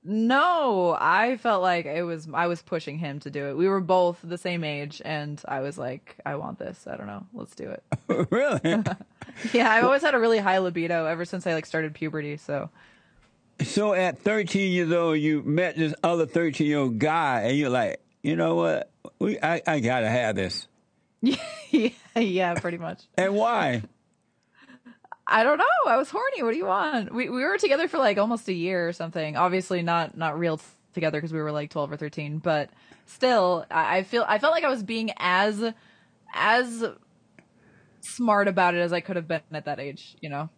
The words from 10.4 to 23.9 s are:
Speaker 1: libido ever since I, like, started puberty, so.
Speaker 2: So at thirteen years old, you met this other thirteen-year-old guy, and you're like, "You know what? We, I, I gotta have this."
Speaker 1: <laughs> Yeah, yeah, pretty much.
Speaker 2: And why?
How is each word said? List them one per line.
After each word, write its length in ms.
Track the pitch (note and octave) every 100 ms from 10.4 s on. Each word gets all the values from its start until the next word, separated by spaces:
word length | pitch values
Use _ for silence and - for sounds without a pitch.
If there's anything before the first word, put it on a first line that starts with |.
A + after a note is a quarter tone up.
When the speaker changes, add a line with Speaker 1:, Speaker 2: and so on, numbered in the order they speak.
| G3 F#3+
Speaker 1:
libido 460 | F#3 E3+ E3+ E3+ D#3+
ever 180 | E3 F3
since 200 | F#3 F#3
I, 80 | D#3+
like, 100 | D#3
started 280 | D#3+ D#3
puberty, 440 | D3+ D#3 D#3 D3 D3
so. 320 | - C#3+ D#3+ _ - _ _ _ _ _ _ _
Speaker 2:
So 300 | C3+ - G#3
at 260 | F#3+ F#3 C#3+
thirteen 520 | - G#3+ F3+ G3 G3
years 200 | F3+ E3+
old, 240 | E3+ E3+ D#3
you 240 | D3+ D3+
met 320 | C3 D3+ F3+ D#3
this 180 | D#3+ -
other 220 | E3+ E3+ D#3+
thirteen-year-old 720 | E3+ E3 C3+ D3+ D3 C3+ A2+
guy, 420 | D3+ D#3+ D3+ B2
and 160 | G#2+ C#3
you're 120 | D3
like, 300 | B2+ G#2+ - _ _
"You 140 | - E3
know 180 | E3 E3+
what? 360 | E3+ D#3 - _ - _
We, 180 | F#3+ G#3+
I, 200 | D3+ E3+ -
I 120 | D#3
gotta 260 | A#2 B2+ A2
have 260 | A#2+ A#2 G2
this." 300 | F#2+ - - _ _ _ _ _
Speaker 1:
<laughs> 100 | A#3+ - D#5+ D#5+ D5+
Yeah, 180 | D4+ A3+ - - -
yeah, 380 | A3+ F3+ F3+ E3+
pretty 220 | F3 E3+
much. 240 | E3 E3+ - -
Speaker 2:
And 180 | F#3+ G3+
why? 480 | A3+ A#3 D#3+ A#2+ G#2+